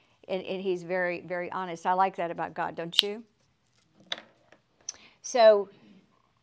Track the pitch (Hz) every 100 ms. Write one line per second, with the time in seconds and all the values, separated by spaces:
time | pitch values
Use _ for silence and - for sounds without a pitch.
0 | _ _ - 185 - 190 196 180 170 185
1 | 180 175 165 175 175 - 185 170 190 185
2 | 190 185 170 170 165 165 165 160 165 -
3 | 208 214 226 _ _ _ _ _ _ _
4 | - - - _ _ _ _ _ - -
5 | - _ - 254 220 208 190 - - -
6 | _ _ _ _